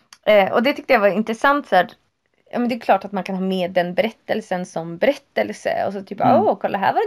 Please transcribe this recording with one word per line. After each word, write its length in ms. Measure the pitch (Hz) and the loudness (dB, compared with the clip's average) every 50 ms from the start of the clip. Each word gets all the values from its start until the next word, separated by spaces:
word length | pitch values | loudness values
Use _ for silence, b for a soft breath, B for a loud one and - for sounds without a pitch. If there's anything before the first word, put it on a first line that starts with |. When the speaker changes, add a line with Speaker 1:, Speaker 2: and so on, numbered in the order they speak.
| B B - _ _ | B B -20 _ _
Speaker 1:
Eh, 260 | - 214 208 190 - - | 4 4 4 4 4 2
och 100 | - 226 | 0 0
det 100 | 277 302 | 0 -2
tyckte 200 | 294 294 - 262 | -2 0 0 2
jag 80 | 233 | 4
var 80 | 202 202 | 4 2
intressant, 580 | 175 196 220 - 226 226 - 277 285 294 285 - | 2 2 -2 -4 -4 0 2 2 2 2 -2 2
så 80 | - | 2
här, 140 | 185 175 - - _ _ _ _ _ _ _ _ _ _ _ | 2 2 2 -4 _ _ _ _ _ _ _ _ _ _ _
ja, 80 | - 233 | -4 -4
men 100 | 240 233 | -2 -2
det 60 | 254 | -2
är 60 | 233 | -4
klart 240 | - - 220 190 - | 2 2 2 2 0
att 80 | 196 202 | -4 -6
man 120 | 196 180 | -6 -6
kan 100 | - 190 | -4 -4
ha 80 | 185 190 | -4 -2
med 280 | 190 190 190 180 175 185 | -2 -2 -2 -4 -2 0
den 220 | 180 175 175 180 | 0 0 0 0
berättelsen 720 | - 190 226 220 _ _ - - 220 220 - 190 180 180 | -2 -2 -2 -4 _ _ -6 -6 -6 -4 -6 -6 -6 -6
som 300 | - - 175 165 170 170 170 | -6 -8 -10 -8 -8 -6 -2
berättelse. 840 | - 240 285 - _ _ _ - - 202 214 - - - - - - | 0 0 0 -2 _ _ _ -4 -4 -4 -6 -8 -6 -4 -4 -2 -4
Och 60 | - 196 | -4 -6
så 100 | 196 196 | -8 -10
typ, 180 | - 202 - | -12 -6 -2
Speaker 2:
Mm. 200 | - - - 339 403 | 2 4 4 4 4
Speaker 1:
åh, 140 | 392 233 - | 2 0 0
kolla, 180 | - 196 - 196 | -4 -4 -4 0
här 140 | 190 - 262 | -2 0 0
var 100 | 339 453 | 0 -2